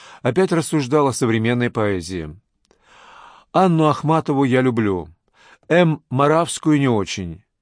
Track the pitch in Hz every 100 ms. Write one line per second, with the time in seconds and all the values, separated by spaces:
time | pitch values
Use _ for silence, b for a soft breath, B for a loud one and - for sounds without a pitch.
0 | B B 131 127 190 165 - 160 123 151
1 | 139 117 120 113 113 123 120 117 104 95
2 | 82 92 78 87 _ _ _ B B B
3 | B B B B B 165 185 160 156 139
4 | 147 160 151 139 139 127 127 117 104 92
5 | 80 _ _ b b b - 170 170 147
6 | _ 127 143 160 165 - 156 147 139 110
7 | 92 - 87 82 _ _